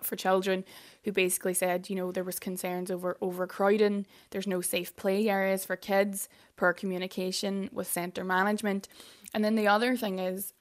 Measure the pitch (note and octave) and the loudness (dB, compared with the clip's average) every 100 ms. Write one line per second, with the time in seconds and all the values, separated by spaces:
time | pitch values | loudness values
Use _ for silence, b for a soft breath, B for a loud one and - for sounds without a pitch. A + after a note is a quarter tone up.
0 | - G3 F#3 F#3+ G3 F#3+ - B B B | -2 -2 2 2 2 -2 -4 B B B
1 | G#3+ G3 F3+ - F#3 F3 F#3 F3+ F#3 F#3+ | -2 2 2 0 -2 0 0 0 -2 -4
2 | F3+ F3+ F#3 - G3 F#3 F3+ F3+ F3+ F3+ | -4 -4 -4 -6 -6 -6 -4 -4 -4 -4
3 | F3+ - F#3+ F3+ F3 - G3 G#3+ G#3 G3+ | -4 -2 -4 -2 -4 2 4 6 4 2
4 | G3 b b G3+ G3 F3+ F3+ F#3 F3+ - | -4 b b -6 -2 -2 0 -2 -4 -4
5 | G3 G3 A3 G3 G3 F#3+ - F#3 - G3 | 0 2 2 2 2 0 -2 -6 0 2
6 | G3+ G3 - b b - F#3 F3 G3 F3+ | 2 0 -10 b b 0 2 2 -2 -4
7 | F#3 - F#3 F#3 G3+ G3 F#3+ - F3+ F3 | -4 -4 -4 -2 -2 -2 -4 -6 -4 -4
8 | F3 F3+ F#3 F#3 G3+ G#3 G#3 G3 - B | -4 -4 0 2 2 2 0 -2 -4 B
9 | B B B G#3+ G#3+ A3 G#3 G#3 B3 B3 | B B B 0 2 4 4 4 4 0
10 | G#3+ F#3 F#3 F#3+ - - | -2 -2 -4 -4 -8 -4